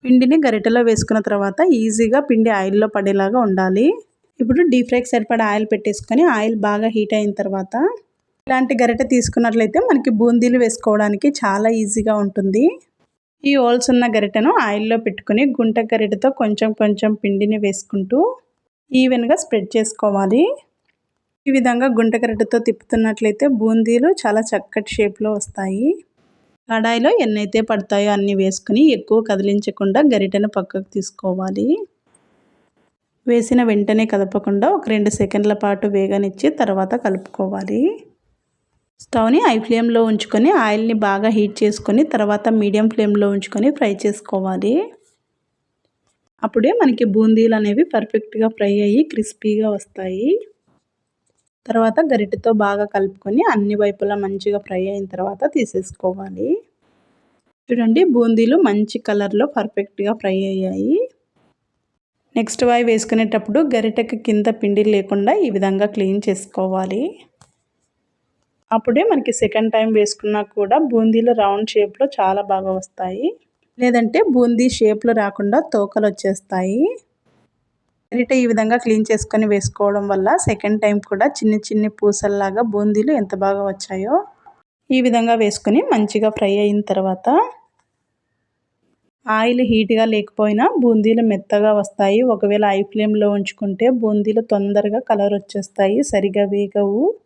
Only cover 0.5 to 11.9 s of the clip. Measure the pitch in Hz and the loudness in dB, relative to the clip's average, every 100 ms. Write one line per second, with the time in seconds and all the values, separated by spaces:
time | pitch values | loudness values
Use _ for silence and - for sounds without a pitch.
0.5 | 214 220 233 233 208 156 214 208 208 196 | 0 2 2 4 2 0 0 0 -2 -2
1.5 | 190 359 247 220 214 226 262 285 226 226 | 2 2 4 2 0 2 2 2 2 4
2.5 | 202 190 202 214 208 196 196 196 247 220 | 2 2 2 0 0 0 0 2 2 2
3.5 | 190 190 190 277 466 _ _ _ - 233 | 2 2 2 2 0 _ _ _ -6 0
4.5 | 262 349 254 240 247 247 240 214 233 214 | 2 4 2 2 -2 0 -2 0 -2 0
5.5 | 208 214 208 - 202 - 240 349 226 220 | 0 -2 -2 -2 -6 -2 2 2 2 0
6.5 | 220 208 208 220 220 214 214 208 202 202 | -2 -2 0 -2 -2 -2 -2 -2 -4 -4
7.5 | 190 190 233 349 480 _ _ _ _ - | -6 -6 -2 -2 -4 _ _ _ _ -4
8.5 | 262 262 247 233 233 262 247 226 - 233 | -2 0 0 0 0 0 0 0 0 0
9.5 | 226 214 330 494 277 262 220 240 240 240 | 2 0 0 2 2 2 2 2 2 2
10.5 | 247 233 226 226 208 208 208 294 285 214 | 2 0 0 0 2 0 0 -2 0 -2
11.5 | 196 220 226 208 | 0 0 0 -2